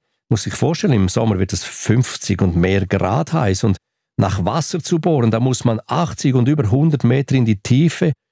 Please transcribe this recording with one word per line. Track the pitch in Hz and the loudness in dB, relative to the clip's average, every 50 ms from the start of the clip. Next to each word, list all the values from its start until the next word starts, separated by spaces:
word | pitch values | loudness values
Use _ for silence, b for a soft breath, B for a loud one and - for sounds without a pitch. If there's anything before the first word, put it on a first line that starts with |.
| - _ _ _ _ - | -4 _ _ _ _ -4
Muss | 117 - | -4 -2
sich | - - - | -2 -4 -4
vorstellen, | - - 143 170 - - 180 | -2 -2 -2 -2 0 0 0
im | 127 101 95 90 | 2 2 2 0
Sommer | - 123 117 113 98 90 | 0 0 0 0 0 0
wird | 90 - 101 | -2 -2 -4
es | - - | -6 -8
fünfzig | - - - - - 107 127 123 - - - - - 95 - | -8 -10 -6 -2 0 2 2 0 -2 -4 -6 -4 -4 -2 0
und | 101 90 82 | 0 2 2
mehr | 85 87 95 98 98 95 | 2 2 2 2 0 0
Grad | - 101 92 90 92 110 151 165 - | 0 -2 -2 0 0 0 -2 -2 -2
heiß. | 160 160 127 98 92 - - | -2 0 0 0 0 0 0
Und | 107 95 - _ _ _ _ _ _ _ - | 0 -2 -2 _ _ _ _ _ _ _ -2
nach | 110 92 101 101 85 | 0 0 0 -2 -2
Wasser | 101 120 165 143 - - 165 | -2 -2 -2 -2 -4 -4 -6
zu | - - 180 160 | -2 -2 -2 0
bohren, | 156 180 160 135 117 113 | 2 2 2 2 2 2
da | 110 113 | 2 2
muss | 123 131 123 - - | 0 0 0 0 0
man | 120 110 104 - | -2 -2 -2 -4
achtzig | - 123 156 170 110 98 - - 139 127 | -4 -2 -2 -2 -2 -4 -2 -2 0 2
und | 127 117 131 | 2 2 2
über | 151 151 127 98 | 2 0 0 0
hundert | 120 139 156 165 151 120 - | 2 2 2 2 2 2 2
Meter | 117 127 139 135 - 139 | 2 2 0 0 0 0
in | 131 120 | 2 2
die | 113 104 98 | 2 0 0
Tiefe, | - - 120 139 170 160 - - 180 160 131 - _ _ | 0 0 2 4 4 2 2 0 0 0 0 -2 _ _